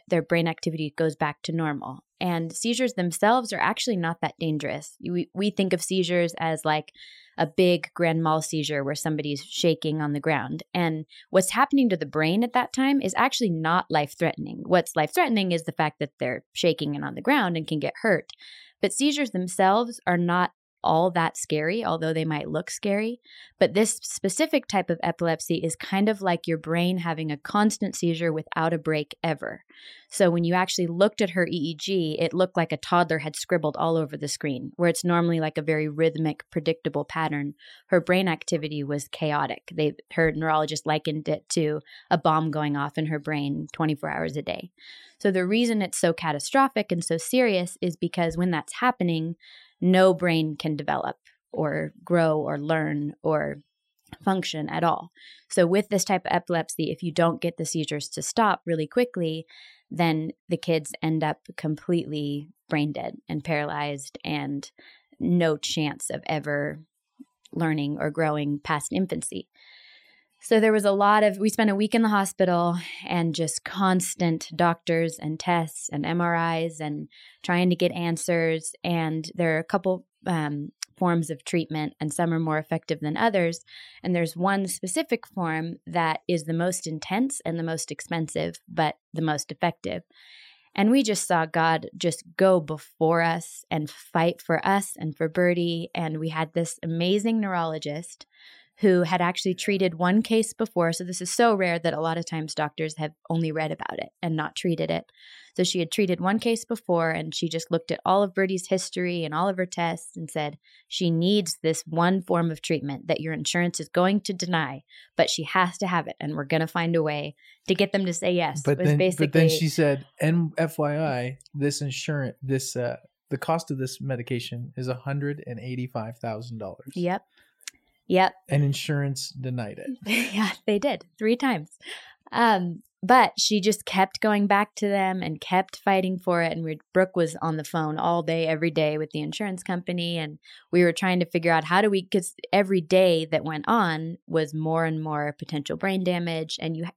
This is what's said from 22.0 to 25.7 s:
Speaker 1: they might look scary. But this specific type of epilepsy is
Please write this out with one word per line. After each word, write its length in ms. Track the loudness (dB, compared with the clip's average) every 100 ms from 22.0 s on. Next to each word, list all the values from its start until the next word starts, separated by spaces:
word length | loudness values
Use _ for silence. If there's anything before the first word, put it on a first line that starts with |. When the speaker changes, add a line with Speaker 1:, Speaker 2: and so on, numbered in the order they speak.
| -2
Speaker 1:
they 120 | -2 -2
might 240 | -2 -4
look 220 | -6 -6
scary. 480 | -6 -2 -2 -2 -6 _ -20 -10 0
But 140 | 2
this 260 | 4 0 0
specific 640 | -8 -4 -2 0 2 0 0
type 220 | -2 0
of 100 | -2
epilepsy 540 | -2 0 0 -2 -2 -2
is 180 | -2